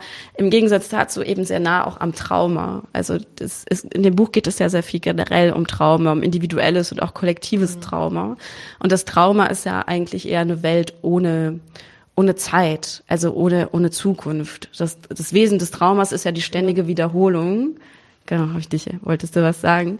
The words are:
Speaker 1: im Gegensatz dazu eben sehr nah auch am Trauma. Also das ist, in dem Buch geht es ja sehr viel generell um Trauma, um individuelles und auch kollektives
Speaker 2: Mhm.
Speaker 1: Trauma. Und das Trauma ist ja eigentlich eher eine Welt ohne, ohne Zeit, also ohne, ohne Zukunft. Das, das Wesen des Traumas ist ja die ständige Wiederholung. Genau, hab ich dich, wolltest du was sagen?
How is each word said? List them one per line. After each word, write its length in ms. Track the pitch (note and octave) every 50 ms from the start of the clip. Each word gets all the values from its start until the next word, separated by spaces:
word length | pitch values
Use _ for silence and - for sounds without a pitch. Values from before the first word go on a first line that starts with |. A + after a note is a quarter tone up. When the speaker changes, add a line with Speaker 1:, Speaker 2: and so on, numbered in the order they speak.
| - - - - - - -
Speaker 1:
im 140 | - G3 F#3+
Gegensatz 400 | F#3+ A3+ A3 G#3+ G#3 G3 G3 -
dazu 320 | - G#3+ A3 A3 - - -
eben 220 | - G3 F#3+ F#3
sehr 140 | F3+ F#3 F3
nah 260 | F3 E3+ F3 F3+ -
auch 120 | - - -
am 140 | - E3+ D#3+
Trauma. 680 | - - - F#3 F3+ F3 F3 F3 - - - F#3+ G3 - - -
Also 240 | - F3+ - F3 E3+ - - _
das 280 | - - - - - - -
ist, 240 | F#3 F#3 - - -
in 80 | - G3
dem 120 | G3 F3+
Buch 160 | F#3 A3+ A3
geht 160 | - A3 -
es 120 | F3 - -
ja 100 | F3+ E3+
sehr 140 | F#3 E3+ E3+
viel 180 | - - E3+
generell 520 | - F3 E3+ E3+ F3 - - F3 F3 F3 -
um 120 | - E3+
Trauma, 460 | - - - D#3 D#3 D#3+ D#3+ E3 D#3+ D3+
um 100 | D#3+ -
individuelles 720 | F3+ E3+ F3 E3+ E3 E3+ D3+ - - F3 F3+ F3 - -
und 80 | - -
auch 120 | F3+ -
kollektives 640 | - - F3 F3 E3+ - - - G3+ F#3+ F3+ F3+
Speaker 2:
Mhm. 40 | F3
Speaker 1:
Trauma. 560 | F3 F3+ E3+ E3 D#3+ E3 F3 E3+ F3+ G#3+ A#3+ - - - - - - - - -
Und 140 | - F#3+ F#3
das 140 | F#3 -
Trauma 400 | - - E3+ F3 F#3+ G3+ G#3 G3
ist 180 | - F#3+ F#3+ -
ja 160 | F#3+ F#3 - - -
eigentlich 400 | F3 F3 F3 E3+ - F#3 - -
eher 120 | F3 E3+
eine 220 | E3+ E3+ F3 E3 E3+
Welt 300 | D#3+ E3 E3+ E3+ E3+ - -
ohne, 600 | - E3+ F3 F3+ F3+ E3+ E3 D#3+ D#3+ D#3 D#3+ E3+ - - - - - - - _ _ _ _
ohne 200 | - G3 F#3+ F3+
Zeit, 720 | F#3+ - - - F3+ F3+ D#3+ D#3 D#3 - - - - - -
also 240 | - E3 E3+ E3+ -
ohne, 380 | - E3+ F3+ F3 F3 E3 - -
ohne 180 | E3+ F3 E3
Zukunft. 800 | E3 - - G3 F#3+ - - D3 D#3 D#3 D3+ D3+ - - - - - -
Das, 200 | E3+ E3 - - - -
das 240 | - - D#3+ - E3
Wesen 260 | G3+ A3 A3 G3+ F#3
des 120 | F3 F3
Traumas 420 | - - E3+ F3+ G3+ G3+ G3 G3 -
ist 140 | F#3 -
ja 40 | F3+ E3+
die 100 | E3+ E3
ständige 440 | - - F3 F#3 F#3 F3+ F#3 F3
Wiederholung. 880 | D#3+ F3 E3 E3 E3+ E3 F3+ F#3+ F#3+ F3+ E3 E3 F3 G3 A3+ C4 D#4 D#4 - - - - - _ _ _ _ _
Genau, 240 | - E3+ E3+ D#3+ D#3 E3
hab 60 | E3+
ich 100 | D#3+ -
dich, 180 | D#3 D#3 - - F3+ F3
wolltest 340 | - - E3 D#3 - D#3+ -
du 80 | F3 E3
was 200 | D#3+ E3+ - -
sagen? 360 | E3+ E3+ F3 F3 E3+ G3